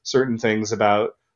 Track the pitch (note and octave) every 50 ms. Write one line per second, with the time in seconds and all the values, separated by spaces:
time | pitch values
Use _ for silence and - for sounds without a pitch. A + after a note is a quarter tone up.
0 | _ - - C3 C3 C3 A#2 A2+ A#2+ A#2 G#2+ G#2+ G#2+ G#2 A2 G2+ G#2+ G#2 G#2 G#2
1 | A2 - - _ _ _ _